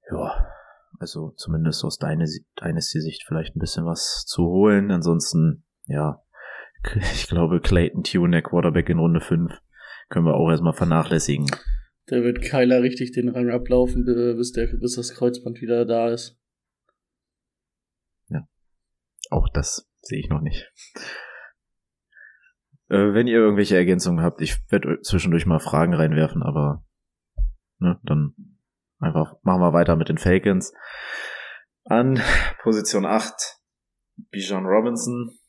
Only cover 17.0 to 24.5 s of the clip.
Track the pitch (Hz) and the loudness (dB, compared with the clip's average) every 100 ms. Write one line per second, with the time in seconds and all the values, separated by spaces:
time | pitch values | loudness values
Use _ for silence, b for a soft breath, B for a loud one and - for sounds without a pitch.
17 | _ _ _ _ _ _ _ _ _ _ | _ _ _ _ _ _ _ _ _ _
18 | _ _ _ 147 139 _ _ _ _ _ | _ _ _ -10 -10 _ _ _ _ _
19 | _ _ - - - - 78 - _ _ | _ _ -4 0 0 0 -4 -6 _ _
20 | - - 78 76 - - - _ B B | -10 -8 -4 -4 -2 -6 -8 _ B B
21 | B B B B B _ _ _ _ _ | B B B B B _ _ _ _ _
22 | _ b b b b b _ _ _ 101 | _ b b b b b _ _ _ 2
23 | 104 101 120 113 110 101 98 95 90 90 | 4 4 4 6 6 4 4 4 4 2
24 | 92 85 85 - 80 | 2 2 0 -2 -6